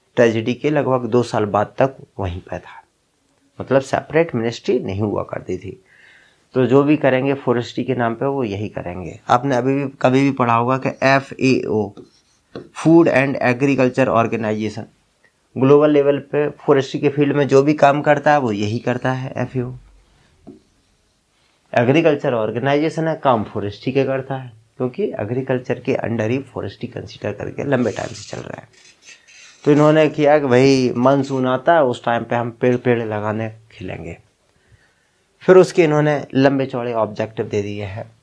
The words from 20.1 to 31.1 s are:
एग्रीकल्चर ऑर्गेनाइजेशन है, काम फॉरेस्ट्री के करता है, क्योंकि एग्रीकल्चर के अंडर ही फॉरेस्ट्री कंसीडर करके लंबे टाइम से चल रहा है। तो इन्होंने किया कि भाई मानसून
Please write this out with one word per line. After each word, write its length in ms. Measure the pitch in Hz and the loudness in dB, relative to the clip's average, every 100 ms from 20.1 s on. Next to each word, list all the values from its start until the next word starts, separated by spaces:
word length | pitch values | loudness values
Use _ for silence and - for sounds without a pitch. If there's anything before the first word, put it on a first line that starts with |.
| _ _ _ - - _ _ _ _ _ _ _ _ _ _ _ | _ _ _ -20 -20 _ _ _ _ _ _ _ _ _ _ _
एग्रीकल्चर 600 | - 120 147 160 143 147 | 0 2 4 4 2 -2
ऑर्गेनाइजेशन 760 | 120 110 110 135 147 156 160 160 | -2 -2 -2 0 0 0 -2 -4
है, 60 | 156 | -2
काम 280 | 139 117 | 0 0
फॉरेस्ट्री 480 | 101 107 101 - - | -2 -6 -8 -8 -4
के 120 | 135 | -2
करता 320 | 131 135 131 131 | -2 -4 -6 -10
है, 160 | 127 - _ _ | -12 -18 _ _
क्योंकि 360 | 127 156 208 - | -8 -4 -6 -6
एग्रीकल्चर 600 | 104 123 135 127 - 120 | -6 -6 -4 -6 -4 -6
के 140 | - 120 | -4 -4
अंडर 340 | 98 113 110 | -2 -4 -2
ही 80 | 131 | -4
फॉरेस्ट्री 440 | - 95 104 - 110 | -6 -10 -12 -12 -12
कंसीडर 440 | 98 107 - 107 | -12 -14 -10 -10
करके 320 | 101 98 - | -8 -10 -8
लंबे 260 | 131 131 117 | -4 -2 -2
टाइम 160 | - - | -4 -10
से 200 | - - | -12 -14
चल 120 | - | -14
रहा 180 | - - | -14 -16
है। 80 | - _ _ _ - - _ - - _ | -18 _ _ _ -20 -20 _ -20 -20 _
तो 80 | - | 2
इन्होंने 360 | 147 151 156 156 | 4 6 6 2
किया 300 | 151 147 151 | 2 2 4
कि 80 | 143 | 4
भाई 460 | 123 135 135 123 120 | 4 6 4 2 2
मानसून 500 | 127 | 2